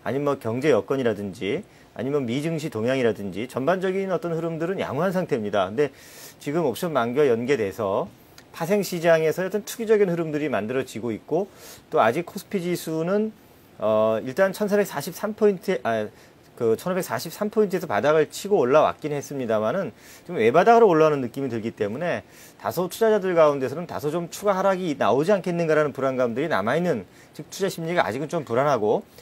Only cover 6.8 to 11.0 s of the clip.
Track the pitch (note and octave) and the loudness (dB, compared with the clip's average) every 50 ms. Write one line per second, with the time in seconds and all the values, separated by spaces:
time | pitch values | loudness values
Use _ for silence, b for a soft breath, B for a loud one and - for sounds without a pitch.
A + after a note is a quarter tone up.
6.8 | - F3 D#3 C3 A#2 A#2 B2 C#3 D3+ C#3 A#2 A2+ B2 B2 C#3+ B2 A2 G2 F#2 - | -4 -2 0 0 0 0 2 2 4 4 4 2 2 0 0 0 0 -2 -2 -2
7.8 | A2 F#2+ G2 A#2 E3 G#3 - - - - - - - - - - E3 D#3 G3+ G#3 | -2 -2 0 -2 -2 -4 -10 -20 -20 -20 -20 -20 -20 -18 -10 -8 -4 -2 0 0
8.8 | F#3+ - F#3 F3 D#3+ E3+ E3 D#3+ D#3+ D#3 D3 - F#3 F#3+ F#3+ G#3+ G3+ - - - | 0 -2 -4 0 4 4 4 4 4 2 0 0 -2 -2 -2 -4 -6 -6 -8 -6
9.8 | A3+ G#3 A3+ G#3 G3+ F#3+ E3+ E3+ E3+ D#3+ D3 D3+ D3 D3+ B2 G2+ G2+ G#2+ B2 C3+ | 0 2 4 4 4 2 2 -2 -2 -2 -2 -2 -2 0 -2 -2 -2 -2 -2 -4
10.8 | B2+ - - A2+ | -4 -4 -6 -8